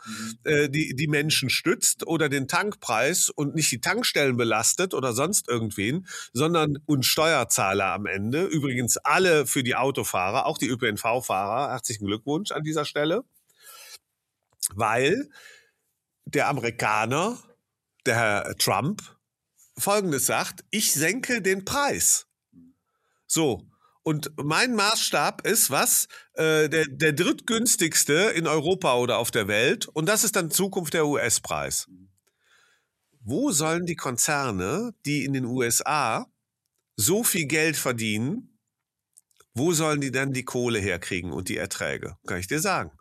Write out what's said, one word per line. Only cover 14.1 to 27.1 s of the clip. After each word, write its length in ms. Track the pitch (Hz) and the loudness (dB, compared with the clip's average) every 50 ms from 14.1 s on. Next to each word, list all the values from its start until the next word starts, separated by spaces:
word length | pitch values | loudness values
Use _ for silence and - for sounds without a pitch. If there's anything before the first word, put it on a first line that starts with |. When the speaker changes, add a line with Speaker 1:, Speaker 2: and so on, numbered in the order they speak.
| _ _ _ _ _ _ _ _ _ _ - - 90 | _ _ _ _ _ _ _ _ _ _ -6 -6 -2
Speaker 2:
Weil 560 | 98 113 107 110 120 131 147 190 262 285 - - - - - - - _ _ _ _ _ _ _ _ _ _ _ _ _ | -2 0 0 2 2 2 2 0 0 -2 -8 -14 -20 -20 -20 -20 -20 _ _ _ _ _ _ _ _ _ _ _ _ _
der 240 | - - 147 120 101 | -4 -2 0 0 2
Amerikaner, 920 | 147 127 113 117 - - 127 110 107 107 110 113 131 151 180 220 247 - - _ _ _ _ _ _ _ _ _ _ _ _ | 0 0 -2 -4 -2 0 0 2 2 2 2 2 0 0 0 -2 -2 -6 -12 _ _ _ _ _ _ _ _ _ _ _ _
der 120 | 127 117 | 0 2
Herr 400 | 117 117 107 104 98 - - 95 | 2 2 2 2 0 -2 -4 -4
Trump, 600 | - - - 104 95 120 160 214 - - - - _ _ _ _ _ _ _ _ _ _ _ _ - | -2 0 0 0 0 0 -2 -4 -6 -10 -16 -20 _ _ _ _ _ _ _ _ _ _ _ _ -4
Folgendes 480 | - 196 202 214 196 180 143 127 - | 0 2 2 2 2 2 0 0 0
sagt: 380 | - 113 123 - - - - - _ | 2 2 0 0 -2 -6 -12 -10 _
„Ich 220 | - 214 214 - - | -2 0 0 0 2
senke 480 | 143 151 170 202 262 - - 247 233 | 2 2 2 2 0 -2 -2 -2 0
den 240 | 170 190 190 190 196 | 2 2 0 0 -2
Preis.“ 640 | - - 277 285 269 214 - - - - - - _ _ _ _ _ _ - - - _ _ _ _ _ _ _ _ _ _ _ - | -2 -2 0 0 0 0 2 2 2 2 2 -2 _ _ _ _ _ _ -20 -20 -20 _ _ _ _ _ _ _ _ _ _ _ -4
So. 420 | - 160 160 139 110 87 - - _ _ _ _ _ _ _ | 0 2 2 2 0 -2 -6 -12 _ _ _ _ _ _ _
Und 280 | 160 156 147 151 - - - | -4 -2 -2 -4 -8 -8 -6
mein 360 | 143 147 156 175 226 254 240 | -2 0 2 2 2 2 2
Maßstab 680 | 214 196 208 - - - - - 151 147 180 208 - - | 2 2 2 2 0 0 0 0 2 2 0 -2 -2 -2
ist 280 | 151 208 226 - - 131 | 0 2 2 2 2 2
was? 340 | 151 214 240 - - - - - - - _ _ | 2 2 2 2 0 0 -2 -8 -14 -20 _ _
Äh, 340 | - 160 156 156 156 156 147 | 0 2 2 4 4 4 4
der, 160 | 143 160 156 | 2 2 0
der 260 | 147 131 135 156 156 | 0 0 0 2 2